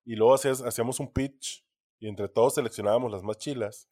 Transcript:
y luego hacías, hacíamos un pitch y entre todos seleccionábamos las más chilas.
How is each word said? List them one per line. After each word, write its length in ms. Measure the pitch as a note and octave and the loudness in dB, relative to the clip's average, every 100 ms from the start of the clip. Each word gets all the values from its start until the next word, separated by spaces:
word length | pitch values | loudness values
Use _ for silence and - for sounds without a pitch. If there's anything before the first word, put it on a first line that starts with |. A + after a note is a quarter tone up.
| A#2+ | -8
y 100 | G#2+ | 4
luego 200 | A2+ C3 | 6 6
hacías, 260 | C#3 C3 | 4 -2
hacíamos 380 | B2 A#2 A#2 C3+ | -4 -4 -4 -4
un 120 | C#3 | -6
pitch 540 | - C3+ - - - _ _ _ _ | -4 -4 -6 -14 -14 _ _ _ _
y 80 | G#2+ | -10
entre 220 | G2+ G2+ | -6 -2
todos 240 | A2+ B2 C#3+ | 4 4 4
seleccionábamos 560 | A#2 - G2+ A#2 B2 | -4 -2 2 2 0
las 120 | G2+ | -6
más 140 | G2+ G#2+ | -8 -8
chilas. 520 | D3+ C3 G#2 - _ | -8 -6 -6 -8 _